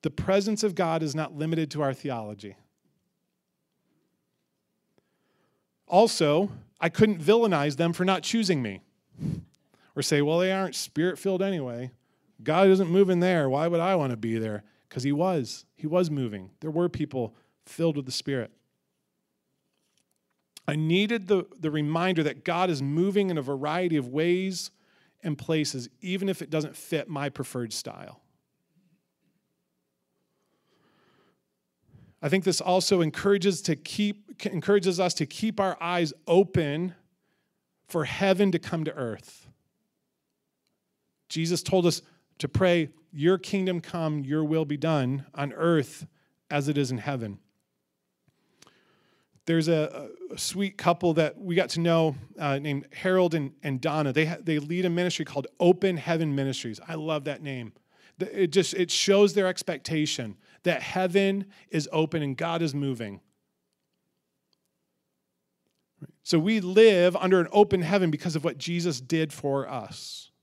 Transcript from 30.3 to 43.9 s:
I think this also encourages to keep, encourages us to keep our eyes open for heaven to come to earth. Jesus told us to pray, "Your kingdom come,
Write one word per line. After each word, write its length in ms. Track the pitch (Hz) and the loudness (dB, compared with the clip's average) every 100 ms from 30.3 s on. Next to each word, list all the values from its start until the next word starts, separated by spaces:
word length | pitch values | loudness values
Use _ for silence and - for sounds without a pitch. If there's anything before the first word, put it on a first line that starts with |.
| _ _ _ _ _ _ _ _ _ _ _ _ _ _ _ _ - - _ | _ _ _ _ _ _ _ _ _ _ _ _ _ _ _ _ -20 -20 _
I 80 | 151 | -2
think 140 | 190 | 0
this 180 | 185 175 | 0 -2
also 400 | - 185 - 190 | 2 0 2 2
encourages 600 | 160 - 202 202 185 175 | 2 0 2 2 2 0
to 140 | - 151 | -2 -4
keep, 680 | - - 208 208 _ - | -4 -2 -2 -4 _ -10
encourages 540 | 196 170 - 202 185 170 | -6 -4 2 2 2 0
us 160 | 180 | 0
to 120 | - 147 | 0 -6
keep 340 | - 220 208 | -4 -4 0
our 200 | 190 165 | -2 -2
eyes 320 | 170 175 165 - - | -2 0 -2 -4 4
open 720 | 170 190 196 151 147 180 170 _ _ _ _ _ _ _ _ _ | 4 6 2 0 -2 -4 -8 _ _ _ _ _ _ _ _ _
for 180 | 170 | -4
heaven 460 | 139 - 196 190 202 | -4 0 2 4 4
to 80 | 165 | 2
come 260 | - 170 151 | -2 -4 -4
to 60 | |
earth. 560 | - 123 107 - - - _ _ _ _ _ _ _ _ _ _ _ _ _ _ _ _ _ _ | -4 -6 -8 -14 -20 -20 _ _ _ _ _ _ _ _ _ _ _ _ _ _ _ _ _ _
Jesus 340 | 160 165 175 | -4 -2 -2
told 240 | - 190 175 | 2 2 2
us 160 | 160 _ _ _ _ | 0 _ _ _ _
to 100 | 143 | -4
pray, 420 | - 185 175 151 _ _ | 2 4 4 0 _ _
"Your 260 | 151 160 185 | 0 2 2
kingdom 420 | - 202 185 175 | 0 -2 -2 -2
come, 440 | 165 | -6